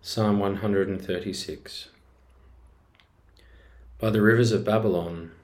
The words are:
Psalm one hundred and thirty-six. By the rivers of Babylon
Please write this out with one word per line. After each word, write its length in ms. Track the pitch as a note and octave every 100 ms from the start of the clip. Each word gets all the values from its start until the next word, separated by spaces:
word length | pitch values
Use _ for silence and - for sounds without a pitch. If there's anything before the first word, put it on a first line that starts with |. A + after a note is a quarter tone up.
Psalm 360 | - - G#2+ G2+
one 160 | G2 G2
hundred 320 | G#2+ G2+ F#2+
and 120 | F#2+
thirty-six. 880 | - F2+ G2 F#2 - - - - - _ _ _ _ _ - - - _ _ _ _ _ _ _ - - - - - -
By 100 | A2
the 140 | G#2+
rivers 280 | G#2 A#2 A#2+
of 140 | G#2+ -
Babylon 640 | A2 A2 F2 E2+ E2+ E2 -